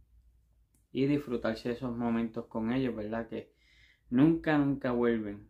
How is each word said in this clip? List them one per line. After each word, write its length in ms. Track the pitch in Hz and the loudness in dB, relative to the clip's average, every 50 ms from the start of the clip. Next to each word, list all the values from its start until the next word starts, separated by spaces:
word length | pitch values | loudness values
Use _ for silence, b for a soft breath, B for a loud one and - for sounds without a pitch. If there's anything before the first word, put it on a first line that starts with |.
| - _ _ - _ _ _ _ _ _ _ _ _ _ _ _ _ _ | -20 _ _ -20 _ _ _ _ _ _ _ _ _ _ _ _ _ _
y 160 | - 131 135 | -2 0 2
disfrutarse 640 | 143 147 143 - 131 123 113 - 113 110 - - 123 | 2 2 0 0 -2 -4 -2 -2 -2 -4 -2 -4 -6
esos 260 | 117 - 131 123 117 | -6 -4 -6 -6 -4
momentos 480 | 120 120 117 117 113 117 113 113 120 117 | -2 -2 0 0 0 0 -2 -4 -8 -10
con 260 | - - 113 110 113 | -6 -6 -4 -2 -2
ellos, 240 | 123 135 131 120 107 | 0 0 -2 -2 -4
¿verdad? 320 | 107 104 107 113 117 117 | -6 -6 -6 -6 -6 -6
Que 240 | - 110 107 - b b b b b b b b b b b b _ | -6 -10 -12 -12 b b b b b b b b b b b b _
nunca, 480 | 120 127 147 165 165 160 - 156 151 147 | 4 6 6 6 6 4 2 2 2 2
nunca 320 | 139 139 139 139 - 127 | 2 2 0 -2 -2 -2
vuelven. 560 | 120 120 120 117 117 110 107 104 101 104 104 | 2 4 4 4 2 2 -2 -6 -8 -10 -14